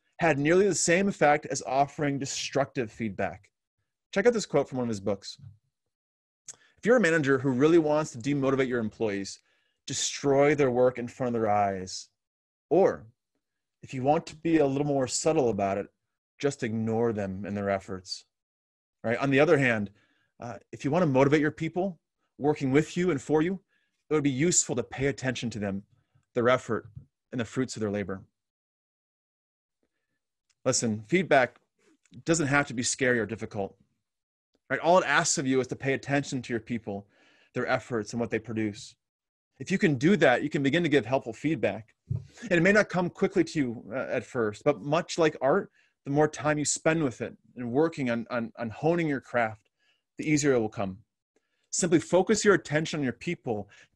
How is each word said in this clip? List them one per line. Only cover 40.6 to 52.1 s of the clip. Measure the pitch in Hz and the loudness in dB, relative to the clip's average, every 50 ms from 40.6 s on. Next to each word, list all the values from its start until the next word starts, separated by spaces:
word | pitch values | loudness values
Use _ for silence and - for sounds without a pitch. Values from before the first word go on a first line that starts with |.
begin | 139 139 127 170 175 | 0 2 2 2 2
to | 156 | 2
give | 135 139 120 117 | 2 2 2 0
helpful | 131 135 - 123 110 | -2 -2 -2 -4 -8
feedback. | - - 147 160 127 104 107 98 110 110 _ _ _ _ - - - - - - - - | -6 -4 -4 -2 0 -2 -2 -2 -4 -8 _ _ _ _ -8 -8 -8 -8 -12 -18 -16 -6
And | 240 | -2
it | 175 170 | 0 2
may | 160 190 | 4 4
not | 202 214 196 - | 4 4 2 2
come | - 175 180 170 | 0 -2 -2 -4
quickly | - - 202 185 - 196 165 | -2 -2 -2 0 2 0 0
to | 165 - 160 | 0 0 -4
you, | 139 123 113 120 - - | -4 -4 -4 -8 -12 -8
uh, | 107 | -6
at | 131 101 71 101 131 107 | -6 -4 -4 -4 -4 -6
first, | - - 131 113 107 104 - - | -4 -4 -2 -2 -2 -4 -2 0
but | 147 143 104 92 | 0 0 0 -2
much | 143 147 165 175 - - - | -2 -2 -2 -2 -2 0 2
like | 165 156 147 - | 2 2 2 2
art, | - 135 156 196 - - _ _ _ _ _ _ _ | 2 2 2 2 0 -2 _ _ _ _ _ _ _
the | 139 | -2
more | 139 147 156 151 | 2 2 2 2
time | - - 135 151 151 151 | 2 -2 -2 -2 0 0
you | 143 | -2
spend | - - - - 160 160 165 156 | -2 -4 -2 0 0 2 2 0
with | 131 113 - | -2 -4 -6
it | 117 98 - - _ _ _ | -8 -10 -10 -14 _ _ _
and | 120 127 120 | -12 -8 -2
working | 117 139 160 165 165 - 139 123 | 0 2 2 2 0 -2 -2 -2
on, | 117 117 110 - | -2 -2 -4 -4
on, | 123 123 117 110 - - | -6 -6 -6 -6 -8 -10
on | 120 131 | -10 -10
honing | 113 - - 160 170 175 165 156 | -6 -2 0 0 0 0 0 -2
your | 143 123 | -4 -6
craft, | - - - 123 117 110 110 - _ _ _ _ _ _ _ _ _ _ _ - | -6 -4 -2 -2 -2 -2 -4 -8 _ _ _ _ _ _ _ _ _ _ _ -8
the | - 156 | -2 0
easier | 151 147 139 147 135 | 0 2 2 2 2
it | 120 | 2
will | 110 107 | 2 -2
come. | - - 101 95 92 95 - _ _ _ _ _ _ _ _ _ _ _ _ _ | -2 -6 -6 -6 -8 -10 -16 _ _ _ _ _ _ _ _ _ _ _ _ _
Simply | - - - 180 180 156 | -6 -4 0 2 2 2
focus | - - | 2 2